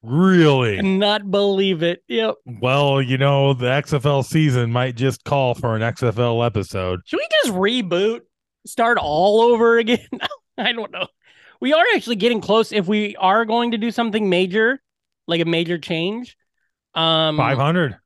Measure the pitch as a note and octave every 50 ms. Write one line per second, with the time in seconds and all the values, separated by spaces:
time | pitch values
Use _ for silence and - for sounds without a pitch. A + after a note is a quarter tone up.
0 | - A2+ B2 D#3+ F#3 F#3+ F#3 F3+ E3 D3+ C#3 C3 B2 A2+ G2+ F#2 G2+ - F#3+ F#3+
1 | G3+ G3+ G#3 G#3+ G3+ G3 F#3 G3+ G3+ G3+ G3 F#3+ G3 G3 F#3 D#3 E3 E3+ F3 -
2 | _ _ B3 A3+ A3+ A3 - _ _ - A#2+ G2+ A2 B2+ C3 C#3+ C#3+ C#3+ C#3 C3+
3 | C3+ B2 C3 C3 C#3 C#3 C#3+ C#3 C#3 C#3 C#3 B2 B2 B2 C3 C#3+ C#3+ - D#3 C#3
4 | A2 D3 C#3+ C#3 C3+ - - D#3+ D#3+ D3 B2+ B2+ A#2+ A#2 A#2 B2 B2+ C3 B2 A2+
5 | C3 C3+ B2+ - _ - C#3+ C#3 C3+ B2 A#2 - - A#2+ A2+ A2 A2 A#2 - -
6 | - A#2+ G#2 G#2 B2 A#2+ A#2 A2+ A#2+ A#2+ G#2+ G#2+ F#2+ - - G2 F#2 F#2 F#2 F#2
7 | _ - - F#4+ D5 E5 D#5+ D#5 C#5 C#4 G3 F3+ F#3+ G3+ A#3+ B3+ A3 F3 F3 F3
8 | G3 A3 A3+ A#3+ _ _ _ _ _ _ _ _ _ - - - A3+ A#3 A#3+ G3
9 | C#3+ D3 D3 D#3 F3+ G3+ G#3 A3 A#3 A#3+ A#3+ A3+ A#3 A#3 A#3 A#3 A#3 G#3+ B3 -
10 | - - - - - - D5 C5+ _ _ _ - A3 A3 A#3+ A#3 G#3+ - - -
11 | - - _ _ _ _ _ _ _ - _ _ - B3+ D4 D#4+ F4 G4+ - F#4
12 | - A3+ A#3+ G3 F#3 A#3+ A#3+ G#3+ E3 - G3+ A3+ A3 - - G#3+ F#3+ E3 G#3+ G#3
13 | G#3 G#3 G3+ - F#3+ F#3 G3 A3+ A#3 G#3+ A3 A#3 A#3+ A#3 A3+ A3+ G#3+ A#3 G3+ -
14 | A#3 A3+ G3 A3+ G#3+ G3 F3+ F3 F#3 F#3 F3 A3 A3 A3+ C4 C4+ _ _ _ _
15 | _ _ _ _ _ - E3+ E3+ E3 E3 E3+ E3 E3+ D#3+ F3 E3 C#3 - F3 D#3+
16 | E3 F#3 G#3+ A#3 B3 - _ _ _ _ _ _ _ _ _ _ _ _ _ E3
17 | D#3+ E3 E3 D#3+ D#3+ D#3 D3+ D3+ B2+ A#2 C3+ B2 C3+ D3 E3 F3+ E3+ C3 F#2+ _
18 | _